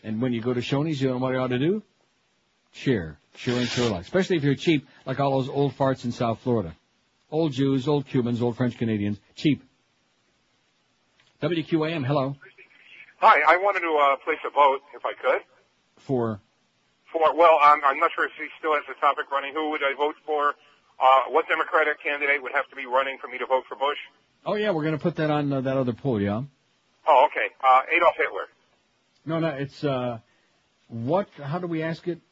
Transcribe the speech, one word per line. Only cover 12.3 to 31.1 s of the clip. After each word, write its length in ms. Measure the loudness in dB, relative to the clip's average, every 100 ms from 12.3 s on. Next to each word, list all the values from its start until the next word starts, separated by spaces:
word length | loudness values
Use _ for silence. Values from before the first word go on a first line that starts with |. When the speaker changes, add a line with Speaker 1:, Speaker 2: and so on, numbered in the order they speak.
| -6 -16 -20 -20 -20 -20 -20 -20 _
Speaker 2:
Hi, 340 | 6 6 6
I 20 | 4
wanted 220 | 2 0
to, 120 | 0
uh, 220 | 4 4 2
place 140 | -2 -4 -2
a 40 |
vote, 300 | 4 4 4 _
if 80 | -8
I 80 | -8 -2
could. 220 | 0 0 -4 _ _ _ _ _
Speaker 1:
For? 420 | -6 -2 -2 -4 _ _ _ _ _ _ _
Speaker 2:
For, 220 | 0 2 6
well, 220 | 6 8
I'm, 180 | 6 6
I'm 140 | 4 2
not 120 | -2
sure 100 | 0
if 80 | -6 -6
he 80 | -16 -8
still 160 | -2
has 80 | -2 -4
the 60 | 0
topic 300 | 0 0 -4
running. 240 | -6 -6
Who 160 | -6 -4
would 120 | -2
I 120 | -4 -2
vote 180 | -4 -4 -6
for? 280 | -2 -2 -2 _ _ _ _
Uh, 200 | 4 4 4
what 160 | 0 0
Democratic 540 | -2 0 0 0 -2
candidate 400 | -6 -4 0 -2
would 100 | -2
have 160 | -4 -6
to 60 | -12
be 100 | -2
running 320 | -2 -2 -8
for 80 | -12
me 100 | -10
to 80 | -2
vote 180 | -2 -2
for 80 | -4
Bush? 220 | -4 -4 -12 _ _ _ -6
Speaker 1:
Oh, 80 |
yeah, 160 | -4 -2
we're 140 | -2
gonna 140 | -2 -2
put 180 | -4 -2
that 140 | -2
on, 220 | 0 -2
uh, 80 | -2
that 140 | -2 -2
other 160 | -2
poll, 280 | -4 -2 0
yeah? 220 | 0 -2 -8 _ _ _ _ _ 4
Speaker 2:
Oh, 200 | 6 4
okay. 220 | 2 -6 _
Uh, 180 | 4 4 4
Adolf 200 | 2 2 2
Hitler. 300 | -4 -4 -10 _ _ _ _ _ _ _
Speaker 1:
No, 140 | -6 -4
no, 100 | -2
it's, 340 | -4 -8 -4
uh, 340 | -4 -2 -4 -8 _ _ _ _ _ _ _
what, 400 | -8 -2